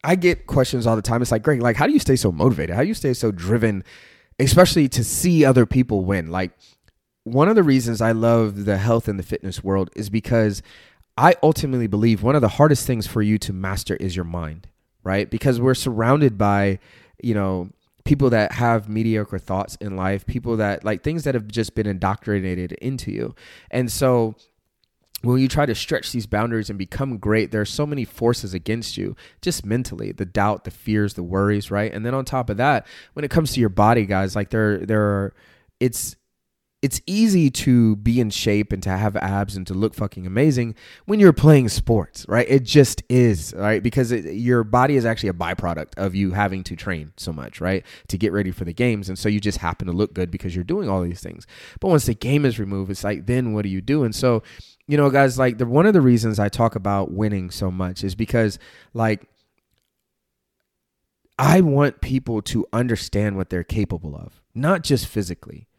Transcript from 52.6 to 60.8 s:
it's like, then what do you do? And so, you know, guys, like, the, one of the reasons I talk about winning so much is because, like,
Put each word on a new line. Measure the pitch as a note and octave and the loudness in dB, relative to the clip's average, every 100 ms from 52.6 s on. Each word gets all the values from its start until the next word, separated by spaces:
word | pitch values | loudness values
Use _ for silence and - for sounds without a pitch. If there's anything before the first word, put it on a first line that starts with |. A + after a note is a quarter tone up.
| G2 G2 F#2+ | -6 -6 -6
it's | F#2+ | -6
like, | G2+ F#2 F#2+ | -6 -6 -2
then | B2+ A#2+ | -2 -2
what | G#2+ | -4
do | G2+ | -4
you | F#2+ | -6
do? | F#2 D3 | -2 0
And | B2 | 0
so, | G#2 C3 A2+ - - - _ - | 0 0 0 -2 -20 -20 _ -2
you | D3 | 4
know, | C#3+ | 4
guys, | C3+ C#3 B2 | 6 4 4
like, | C3 A2+ | 0 0
the, | A#2+ | 0
one | C3 G3 | 4 6
of | |
the | G3 | 6
reasons | C3 A#2+ A2+ G#2 | 6 4 2 0
I | G2+ | -2
talk | - A2+ A2 | 2 0 0
about | G2 G2+ G2 | -2 -2 -2
winning | F#2 G#2+ G2+ F2+ | -2 -2 -2 -6
so | - F#2+ | -6 -4
much | F#2 F#2 F#2 G2 | -2 -6 -4 -8
is | F#2 | -4
because, | A2 A#2 A2 - - - _ | -2 0 0 -2 -18 -20 _
like, | A#2 A2+ G#2+ _ _ _ _ _ _ _ _ _ _ _ _ _ _ _ _ | -4 -2 -2 _ _ _ _ _ _ _ _ _ _ _ _ _ _ _ _